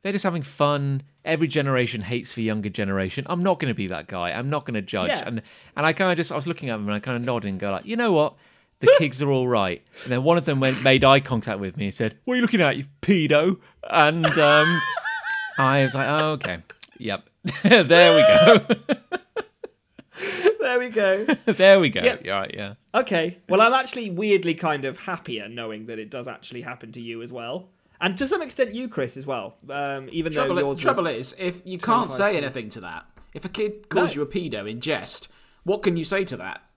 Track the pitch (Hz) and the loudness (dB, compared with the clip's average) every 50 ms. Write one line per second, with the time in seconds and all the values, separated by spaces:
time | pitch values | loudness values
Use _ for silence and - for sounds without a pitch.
0 | _ 196 196 196 190 190 170 170 139 139 - - 147 143 147 143 143 139 139 135 | _ -4 -4 -2 -2 -2 -4 -4 -6 -8 -2 0 0 0 2 0 -2 -2 -4 -4
1 | 139 _ _ _ _ 156 160 156 165 151 - 156 139 139 135 127 123 117 - 110 | -6 _ _ _ _ -4 -2 0 0 0 0 -2 0 0 0 0 0 -2 -4 -8
2 | 95 90 123 120 - - - - 113 110 107 107 101 104 92 - 104 98 98 98 | -6 -6 -6 -6 -6 -8 -6 -4 -2 -2 -2 -2 -4 -6 -6 -4 -4 -2 -2 -2
3 | 95 95 - - 135 - 175 175 180 190 175 147 160 135 110 - 101 90 92 78 | -2 -4 -4 -8 -6 -6 -4 -2 0 0 0 -2 -2 -6 -4 -4 -6 -6 -6 -10
4 | 78 - 98 90 87 87 73 101 123 139 147 147 - - 117 107 98 - - 101 | -10 -10 -8 -6 -4 -4 -4 -4 -4 -4 -4 -6 -6 -6 -8 -8 -8 -6 -4 -4
5 | 92 - 277 175 - - 117 110 - - - - _ - _ 143 147 160 160 - | -2 -2 -2 -4 -4 -6 -8 -8 -10 -12 -20 -20 _ -16 _ -2 0 0 0 2
6 | 196 185 180 165 165 - 143 123 131 170 165 - 151 131 117 107 104 101 104 104 | 0 0 0 0 -2 -4 -4 -6 -6 -6 -8 -6 -6 -6 -6 -4 -4 -4 -4 -4
7 | 104 131 127 120 120 123 123 117 104 101 95 92 104 101 98 90 - - 226 117 | -4 -6 -6 -6 -4 -4 -4 -4 -4 -6 -6 -6 -4 -4 -6 -6 -6 -8 -6 -2
8 | 170 226 185 156 151 - - _ _ _ _ _ _ _ _ _ - - 539 - | 0 2 2 2 2 0 -2 _ _ _ _ _ _ _ _ _ 6 6 6 6
9 | 165 143 123 127 147 143 139 131 127 123 123 110 98 92 87 - _ _ _ - | 4 0 -2 -4 -2 0 0 0 0 0 0 0 0 0 -4 -6 _ _ _ -18
10 | - 127 123 123 131 156 170 170 147 - 147 135 131 131 127 107 127 139 131 135 | -8 -4 -4 0 2 4 4 4 2 0 0 2 0 0 0 2 4 4 4 6
11 | 135 135 139 139 135 - 127 113 104 - 107 101 98 95 87 - 101 101 95 - | 8 8 6 6 4 0 -4 -4 -2 -4 -6 -6 -6 -8 -6 -6 -6 -6 -4 -4
12 | 117 110 - _ _ - 254 247 240 220 - 185 175 143 127 - 135 - _ _ | -4 -4 -4 _ _ -2 0 0 2 2 2 2 2 2 0 -2 -8 -12 _ _
13 | - - 202 180 156 139 151 147 156 180 190 - _ _ _ _ - - - 170 | 0 2 2 2 4 4 2 4 4 2 0 -2 _ _ _ _ -10 0 4 4
14 | 151 147 160 170 160 151 151 160 151 147 147 151 151 165 175 165 - - - - | 4 4 4 2 0 0 2 4 4 6 6 6 6 4 2 0 -2 -4 -6 -6
15 | - - - - - 762 855 - - 807 - - 139 131 135 139 135 131 120 135 | -6 -6 -8 -8 -6 -6 -6 -6 -8 -8 -4 0 0 2 4 2 2 0 0 -2
16 | 135 123 147 156 156 156 156 139 - - 90 85 85 _ - _ - _ _ - | -2 -2 0 0 0 -2 -2 -4 -6 -8 -8 -8 -10 _ -20 _ -20 _ _ -12
17 | - 107 98 - _ _ _ _ _ 180 - - - 202 247 220 175 123 170 170 | -8 -8 -8 -8 _ _ _ _ _ -10 -8 0 4 6 6 6 8 8 8 8
18 | 175 170 165 156 - - - - - - 233 214 - - 233 - - - 294 - | 10 10 8 8 8 8 8 8 10 10 8 8 6 2 -2 -2 0 -4 -4 -4
19 | _ _ 359 359 _ _ _ 453 - _ _ _ - - _ _ _ _ _ - | _ _ -10 -10 _ _ _ -12 -12 _ _ _ -20 -20 _ _ _ _ _ -20
20 | - _ _ - 392 392 381 359 359 381 440 440 427 262 247 247 247 247 220 226 | -20 _ _ -10 -8 -8 -8 0 2 2 2 2 -2 0 0 0 -2 -2 -2 0
21 | 208 190 190 196 220 285 294 - - - - - 185 196 196 196 175 139 104 92 | 2 2 2 0 2 0 -2 0 0 -2 2 6 8 8 10 8 8 2 0 2
22 | - 247 240 - - - 98 98 95 - - - 104 98 104 _ _ _ - 220 | 0 0 0 0 -4 -4 -2 -2 -2 -4 -8 -10 -10 -10 -12 _ _ _ -2 -2
23 | 262 - 196 170 160 170 180 - _ - 180 196 220 233 254 262 262 254 - 262 | -2 0 -2 -2 -2 -2 -6 -10 _ 0 4 4 6 6 4 2 0 -2 -8 -8
24 | 233 202 175 170 214 214 202 185 - 170 165 165 175 160 151 143 135 135 131 - | -8 -6 -6 -4 2 2 2 2 2 0 -4 -2 -2 -2 -2 -2 -4 -8 -8 -8
25 | - - 180 165 - - 127 107 101 104 117 120 117 110 110 107 110 117 117 110 | -10 -10 -10 -10 -8 -10 -10 -10 -10 -10 -10 -10 -10 -8 -10 -12 -12 -12 -12 -12
26 | 107 104 143 127 123 131 110 - - - 127 123 120 123 123 120 - 113 110 120 | -12 -10 -12 -12 -12 -12 -14 -14 -16 -16 -16 -14 -12 -12 -14 -14 -16 -18 -16 -16
27 | 117 113 113 113 117 120 123 123 117 120 135 180 185 _ _ _ _ _ _ _ | -12 -12 -12 -12 -12 -12 -12 -12 -10 -10 -10 -10 -12 _ _ _ _ _ _ _
28 | - - 185 185 277 262 349 359 330 262 - - 262 226 202 233 262 233 - - | -4 -4 -4 -4 -4 -4 -4 -4 -4 -8 -2 -2 -2 -2 -2 -10 -10 -8 -6 -6
29 | 135 120 - 135 131 139 135 120 98 - - _ _ 135 139 143 143 139 139 135 | -6 -6 -8 -12 -8 -8 -8 -8 -8 -10 -16 _ _ -12 -8 -8 -6 -6 -8 -8
30 | 135 127 - 165 160 165 156 147 147 135 - 180 147 139 139 - 160 - 269 - | -12 -10 -8 -6 -6 -4 -2 -2 -2 0 0 0 -2 -2 -4 -2 -2 -2 0 0
31 | 175 165 131 113 131 - - - 190 180 175 180 - 185 185 170 - - 226 226 | -2 -4 -4 -6 -8 -10 -10 -6 -8 -8 -8 -8 -14 -14 -12 -8 -2 0 0 0
32 | 226 175 - - 196 208 202 160 147 135 127 135 113 107 - 117 95 87 82 85 | 0 -2 -2 0 0 0 0 -2 -4 -4 -8 -10 -12 -10 -14 -14 -14 -14 -14 -16
33 | - _ _ - - _ - 156 - 185 - - 214 208 208 - - _ - - | -16 _ _ -20 -20 _ -18 -14 -14 -12 -6 -4 -4 -4 -6 -10 -14 _ 0 0
34 | 262 - - 147 147 139 - - 180 151 120 104 98 107 110 117 120 156 151 107 | 0 0 -2 -4 -6 -4 -4 -6 -6 -4 -8 -8 -8 -8 -10 -8 -4 -4 -4 -4
35 | 92 - - - - - _ _ _ _ _ _ _ 170 196 208 208 202 175 170 | -4 -8 -8 -8 -10 -14 _ _ _ _ _ _ _ -4 -4 0 0 0 0 0
36 | 160 - 196 196 190 175 135 85 90 95 - - _ _ _ | -4 -2 -2 -2 -4 -4 -8 -10 -10 -12 -12 -14 _ _ _